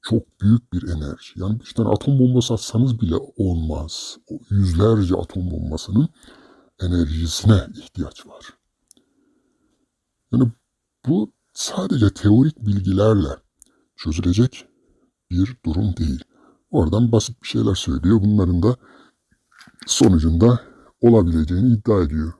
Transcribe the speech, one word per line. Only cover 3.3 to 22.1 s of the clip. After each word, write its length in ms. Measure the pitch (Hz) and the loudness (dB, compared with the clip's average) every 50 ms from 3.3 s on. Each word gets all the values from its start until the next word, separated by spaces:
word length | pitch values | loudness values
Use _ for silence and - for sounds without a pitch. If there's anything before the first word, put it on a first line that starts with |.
| _ | _
olmaz. 800 | - 101 95 90 82 80 80 76 78 76 78 - - - - - - _ | -4 -2 -2 -2 -2 -4 -4 -6 -6 -8 -10 -12 -14 -14 -14 -16 -20 _
O 120 | _ - - - _ | _ -16 -16 -8 _
yüzlerce 640 | 101 101 98 92 82 80 95 110 117 107 98 87 - | 0 0 2 2 2 2 2 4 4 2 2 0 -2
atom 340 | - 92 - - 98 90 90 | -2 -4 -6 -6 -6 -6 -6
bombasının 580 | 82 78 78 73 76 78 - - 95 113 147 165 _ _ _ - - _ _ _ _ _ _ _ _ _ | -6 -6 -6 -6 -6 -8 -8 -2 0 0 0 0 _ _ _ -20 -20 _ _ _ _ _ _ _ _ _
enerjisine 880 | - 87 87 87 85 73 76 80 82 82 - - - 104 107 95 - - - - - | -4 -2 0 0 0 0 -2 -4 -4 -4 -6 -2 2 4 4 4 2 -4 -14 -20 -20
ihtiyaç 440 | - _ - 85 71 - - - | -18 _ -10 -10 -10 -10 -18 -20
var. 320 | - - - - - - _ _ _ _ _ _ _ _ _ _ _ _ _ _ _ _ _ _ _ _ _ _ _ _ _ _ _ _ _ _ _ _ _ _ _ - | -20 -20 -20 -20 -20 -20 _ _ _ _ _ _ _ _ _ _ _ _ _ _ _ _ _ _ _ _ _ _ _ _ _ _ _ _ _ _ _ _ _ _ _ 0
Yani 200 | 120 131 117 113 _ _ _ _ _ _ _ _ _ _ | 0 0 0 0 _ _ _ _ _ _ _ _ _ _
bu 260 | 123 156 196 214 - _ _ _ _ _ | -2 -2 -2 -2 -6 _ _ _ _ _
sadece 600 | - - - - - - - - 135 107 101 - | -12 -12 -8 -8 -8 -6 -4 0 0 0 0 0
teorik 520 | - - 101 104 120 135 156 151 - 113 | 0 2 4 4 4 4 2 0 -4 -4
bilgilerle 640 | 107 101 101 92 92 95 95 101 110 110 104 87 71 65 - _ _ _ _ - _ _ _ _ _ _ | -2 -2 -2 -2 -2 0 2 2 4 4 2 0 -2 -6 -12 _ _ _ _ -20 _ _ _ _ _ _
çözülecek 680 | _ - 78 76 82 87 87 87 101 120 127 - - - _ _ _ _ _ _ _ _ _ _ _ _ _ | _ -8 -6 -6 -2 0 0 2 2 2 0 0 -8 -20 _ _ _ _ _ _ _ _ _ _ _ _ _
bir 260 | 90 87 95 107 127 _ _ | -2 -2 -2 -2 -4 _ _
durum 320 | - 78 90 107 104 85 | -6 -4 -2 -2 -2 -2
değil. 280 | - 82 76 67 - - _ _ _ _ _ _ _ _ _ | -2 -4 -4 -4 -6 -8 _ _ _ _ _ _ _ _ _
Oradan 420 | - 151 92 78 87 107 120 120 113 | 0 0 0 2 2 0 2 2 2
basit 300 | 110 - - 117 _ _ | 0 0 -2 -10 _ _
bir 60 | - | -6
şeyler 260 | - - 113 110 98 | -4 -2 0 0 -2
söylüyor. 460 | - - - 67 65 - 87 110 113 95 | -2 -4 -4 -4 -2 2 2 2 4 4
Bunların 400 | 104 107 104 95 87 90 87 82 | 2 2 2 2 2 0 2 2
da 140 | 117 123 - _ _ _ _ _ _ _ _ _ _ _ _ _ _ _ _ - _ _ _ - | 0 0 -2 _ _ _ _ _ _ _ _ _ _ _ _ _ _ _ _ -20 _ _ _ -8
sonucunda 760 | - - - - 107 92 82 76 82 80 85 101 120 120 117 - - - _ _ _ _ _ | -6 0 2 4 4 4 4 2 2 2 4 4 4 4 2 -2 -10 -20 _ _ _ _ _
olabileceğini 720 | - 120 117 110 95 87 82 82 78 73 87 90 101 127 117 | 4 6 6 6 4 2 0 0 0 0 0 0 2 2 2
iddia 300 | 107 - - 107 98 87 | 2 2 0 0 0 0
ediyor. 300 | 73 | -2